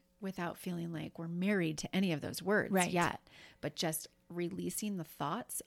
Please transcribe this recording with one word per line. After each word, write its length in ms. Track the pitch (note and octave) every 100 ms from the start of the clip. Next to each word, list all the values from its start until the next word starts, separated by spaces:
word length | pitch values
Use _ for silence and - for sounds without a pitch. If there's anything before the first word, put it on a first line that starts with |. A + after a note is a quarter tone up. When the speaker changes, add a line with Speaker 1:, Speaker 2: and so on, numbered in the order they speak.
| _ -
Speaker 1:
without 360 | F#3+ F#3+ F3 E3+
feeling 340 | F#3 F3 E3+
like 260 | D#3+ D#3 -
we're 80 | E3
married 500 | F3 F#3+ G3+ E3 D3+
to 140 | - F#3+
any 160 | F#3+
of 80 | D3+
those 200 | - -
words 300 | F3 G#3 -
Speaker 2:
Right. 200 | F#3+ F3
Speaker 1:
yet, 360 | F3 E3+ - - - - -
but 140 | D3 -
just 320 | E3+ D#3 - _ -
releasing 640 | E3+ F3 F3+ F3 - G#3+ F#3+
the 60 |
thoughts 580 | D#3+ - C#3+ G3+ - -